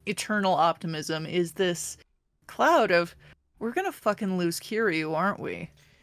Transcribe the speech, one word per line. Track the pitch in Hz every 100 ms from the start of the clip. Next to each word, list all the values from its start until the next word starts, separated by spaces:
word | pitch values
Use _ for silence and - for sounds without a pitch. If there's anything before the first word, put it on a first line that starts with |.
| -
eternal | 208 - 208 196
optimism | 156 165 165 170 156 156 160 160
is | 170 170
this | - 185 170 - - _ _ _ _ -
cloud | - 285 330 208
of, | 175 175 - - - _ _
"We're | 226
gonna | 349 381
fucking | - 220 202 202 185
lose | 175 165
Kiryu, | - 220 220 160 156 160
aren't | 190 -
we?" | - 87 170 _ _ _